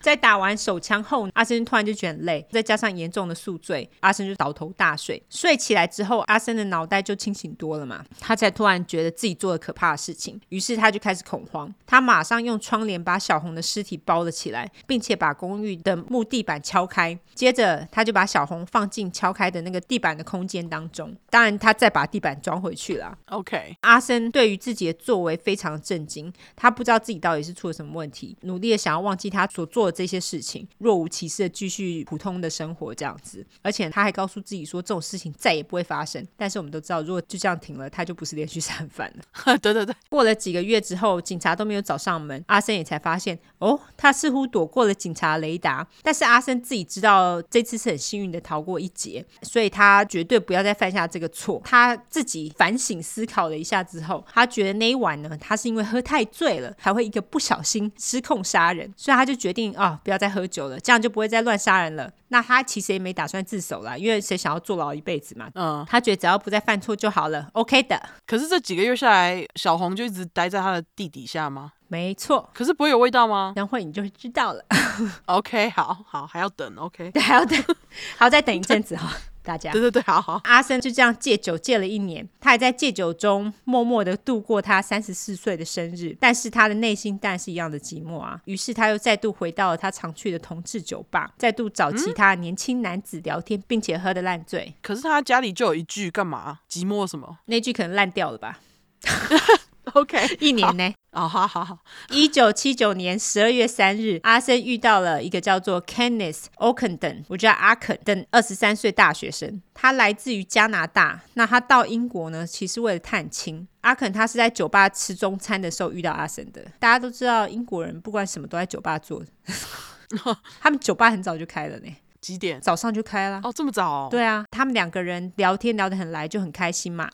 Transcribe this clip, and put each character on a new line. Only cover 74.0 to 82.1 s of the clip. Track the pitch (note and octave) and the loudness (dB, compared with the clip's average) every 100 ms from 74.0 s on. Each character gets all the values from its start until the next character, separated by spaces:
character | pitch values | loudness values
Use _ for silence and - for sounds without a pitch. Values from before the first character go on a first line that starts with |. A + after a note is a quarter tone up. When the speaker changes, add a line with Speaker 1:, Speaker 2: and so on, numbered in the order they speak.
Speaker 1:
会 | G3+ | -8
知 | - A#3+ | -10 -6
道 | C4 A3+ | -2 -2
了。 | C#3 - F3+ C3+ G3+ A3 - - | -4 -2 0 0 -2 -6 -6 0
Speaker 2:
OK， | F#3 - A3+ A3 | 0 0 0 0
好， | - C3+ F3+ G#3+ | 0 -2 -2 -8
好， | D3 D3 | -10 -8
还 | E3+ | -6
要 | G3 | -6
等， | - B2+ G2+ | -6 -12 -10
OK。 | E3+ - F3 | -14 -12 -6
Speaker 1:
对， | - | -4
还 | - B3 | 4 4
要 | C4 | 4
等， | D#4 - E4+ _ - - - | 0 0 -4 _ -16 -6 4
还 | A#3+ | 6
要 | |
再 | D4 | 6
等 | D4 F#3 | 4 0
一 | |
阵 | F#3+ G#3+ | 2 0
子 | G#3+ E3+ | 0 -6
哈。 | D#3+ - | -8 -10
<laughs> | - - | -14 -16
大 | - E3+ | -10 -8
家。 | E3 | -2
Speaker 2:
对， | G#3+ | 2
对， | A#3+ | 4
对， | A3+ | 2
好， | G#3+ E3+ | 4 2
好。 | F3+ E3+ G#3+ | 2 -2 6
Speaker 1:
阿 | B3 | 6
森 | C4+ B3+ | 6 0
就 | C4 | 0
这 | A#3+ | 4
样 | A#3+ A3+ | 4 4
戒 | C#4 G#3 | 0 0
酒 | - E3 | 0 -4
戒 | - A3+ | 0 0
了 | F#3+ | 0
一 | G#3+ | -4
年， | G3 | -4